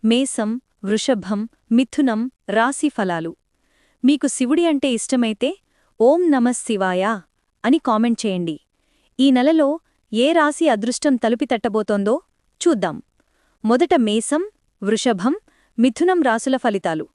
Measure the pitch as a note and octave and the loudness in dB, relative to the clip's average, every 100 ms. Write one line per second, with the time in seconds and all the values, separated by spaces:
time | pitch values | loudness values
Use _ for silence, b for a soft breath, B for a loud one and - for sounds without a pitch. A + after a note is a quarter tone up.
0 | A3 A#3 C4+ - G#3+ A#3 _ _ G3 G#3+ | 2 0 0 -4 -6 -6 _ _ -4 -4
1 | - A#3+ F#3 G3+ A3 _ _ A3+ C4 - | -2 -4 -2 -6 -6 _ _ 0 0 0
2 | C4+ A3 B3 _ - G3+ A#3 C#4+ D4+ - | 0 0 -6 _ -4 0 0 0 -4 -2
3 | G3 E3+ E3 - _ _ _ _ _ _ | -4 -2 -6 -12 _ _ _ _ _ _
4 | B3 C#4+ C#4 - B3 D#4+ E4+ C#4+ C#4 A#3 | 0 2 0 -2 -2 2 2 0 -2 -4
5 | - C4 A#3 G#3+ B3+ F#4+ _ _ _ _ | -2 -2 -2 -2 -4 -6 _ _ _ _
6 | A3+ D#4+ F4+ C#4 A#3+ A#3+ - G#3+ F#3+ F3+ | 4 4 2 2 0 -2 -4 -2 -2 0
7 | F#3+ A3 - _ _ _ A3 D4+ - G#3+ | -2 -4 -8 _ _ _ 0 0 0 0
8 | A#3+ A3+ A3 F#3 E3+ D3+ _ _ _ _ | 0 0 -2 -4 -4 -8 _ _ _ _
9 | _ _ C4+ B3+ C4 D#4+ C#4 D#4+ _ _ | _ _ 2 4 4 4 2 0 _ _
10 | _ G#3+ C4 E4+ D4+ D4 D#4+ A3 A3+ B3 | _ 0 2 4 2 2 0 0 -2 -2
11 | D4+ B3+ A3+ A#3 C#4+ A#3+ A#3 G#3+ G#3 G#3 | 0 0 0 -2 -2 -2 -2 -4 -2 -2
12 | G3+ C4 _ _ _ _ F4 C4 F3+ D3+ | 0 -2 _ _ _ _ 0 0 -2 -6
13 | - _ _ _ _ _ A3 B3 E4 F4 | -16 _ _ _ _ _ 0 2 4 2
14 | A3 G#3+ A3+ D4 G4 _ _ _ G3 A3 | 2 0 -2 -4 -4 _ _ _ -4 -2
15 | C4 G#3 G3 F#4 _ _ _ - B3 A#3 | 0 0 -2 -4 _ _ _ 0 0 2
16 | F4 F4+ C4 A3+ C4+ C4 B3 G3+ F3 D#3+ | 0 2 0 0 -2 -2 -2 -2 -4 -6
17 | - | -8